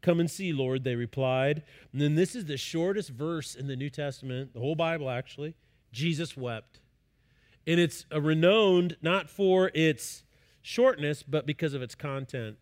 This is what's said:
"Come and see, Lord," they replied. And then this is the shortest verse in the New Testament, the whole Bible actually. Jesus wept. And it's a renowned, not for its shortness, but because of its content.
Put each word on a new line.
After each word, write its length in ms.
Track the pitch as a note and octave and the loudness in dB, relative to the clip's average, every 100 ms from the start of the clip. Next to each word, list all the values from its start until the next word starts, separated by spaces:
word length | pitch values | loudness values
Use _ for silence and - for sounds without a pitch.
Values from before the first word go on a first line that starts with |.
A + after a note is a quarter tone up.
"Come 180 | - E3+ | 2 2
and 100 | E3+ | 2
see, 220 | - F#3+ | -2 -4
Lord," 300 | D3 B2+ C3 | -2 0 -2
they 120 | B2+ A#2+ | -2 -4
replied. 680 | A#2+ - C3 B2+ C3+ D3+ - - - | -4 -2 0 2 2 0 -6 -20 -12
And 100 | C3 | 0
then 140 | D3 D3+ | 2 4
this 180 | F3+ | 2
is 120 | B3 E3 | -2 -6
the 120 | C3+ | -6
shortest 520 | - E3 F3 G3+ F3+ | -6 -2 0 -2 -6
verse 440 | A#2+ D3+ E3+ C3+ - | -8 -6 -4 -8 -10
in 120 | C#3 | -8
the 80 | C3 | -6
New 140 | C#3+ | -6
Testament, 640 | D3 C#3+ C3 C3+ B2+ C3+ | -6 -8 -8 -8 -8 -8
the 80 | A#2 | -6
whole 120 | C3 | -4
Bible 360 | D#3+ E3 E3 C3+ | 0 0 0 -4
actually. 440 | B2 - - D3+ E3 _ _ _ | -6 -8 -10 -12 -12 _ _ _
Jesus 460 | A2 E3 D3+ E3 - | -4 -2 -2 -4 -6
wept. 420 | B2 A2+ - _ _ _ _ _ _ _ _ _ - | -8 -8 -12 _ _ _ _ _ _ _ _ _ 0
And 120 | E3+ | 2
it's 260 | E3+ - - | 2 -2 -6
a 120 | D#3 | -2
renowned, 760 | D3+ D#3 E3+ G#3+ G#3 F3+ F3 - | 2 6 6 6 6 4 2 -2
not 280 | D#3+ F#3 D#3 | 0 0 -2
for 400 | - G3 F#3 F#3 - | 0 4 4 4 4
its 480 | D#3+ B2 - - _ _ _ _ | 2 2 -6 -14 _ _ _ _
shortness, 600 | - - B3+ F#3+ D3 D3 | -8 4 4 4 -2 -4
but 220 | - D3+ C#3+ | -2 -2 -2
because 280 | D3 D#3+ | -2 -2
of 100 | C#3 | -4
its 100 | B2+ | -8
content. 640 | - D3 C3+ C3+ C3+ A2 G#2+ | -8 -8 -8 -8 -8 -8 -12